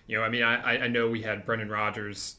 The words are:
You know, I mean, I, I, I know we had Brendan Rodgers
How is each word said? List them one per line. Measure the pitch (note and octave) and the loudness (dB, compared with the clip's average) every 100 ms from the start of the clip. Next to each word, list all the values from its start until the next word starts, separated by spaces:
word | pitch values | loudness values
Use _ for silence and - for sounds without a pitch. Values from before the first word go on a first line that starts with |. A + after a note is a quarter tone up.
| - | -4
You | A2 | -2
know, | |
I | A2+ | 0
mean, | A#2+ | 2
I, | A#2 A#2+ B2 | 2 2 2
I, | A#2 | 0
I | B2 | 2
know | A#2+ A#2 | 2 2
we | A2+ | 0
had | A2 G#2 G#2+ | -2 -4 -2
Brendan | A2+ G#2+ | -2 -2
Rodgers | G#2+ G#2+ G#2+ G#2 G2 - | 0 -2 -2 -8 -6 -8